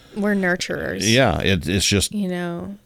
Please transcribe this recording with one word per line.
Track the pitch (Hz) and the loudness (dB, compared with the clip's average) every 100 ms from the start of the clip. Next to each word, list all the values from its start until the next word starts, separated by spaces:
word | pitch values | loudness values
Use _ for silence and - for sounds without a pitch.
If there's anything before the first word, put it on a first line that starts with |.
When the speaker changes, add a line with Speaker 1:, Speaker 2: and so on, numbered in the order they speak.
| - | -12
Speaker 1:
We're | 214 202 | -4 -2
nurturers. | 202 180 180 - - 135 - - | 0 0 -2 -4 -6 -6 -2 2
Speaker 2:
Yeah, | 117 123 78 | 4 4 2
it, | - 95 73 | 2 0 0
it's | 98 - | 0 2
just | 101 - | 2 0
Speaker 1:
You | 208 190 | -2 -4
know, | 180 175 170 180 202 | -4 -6 -8 -10 -14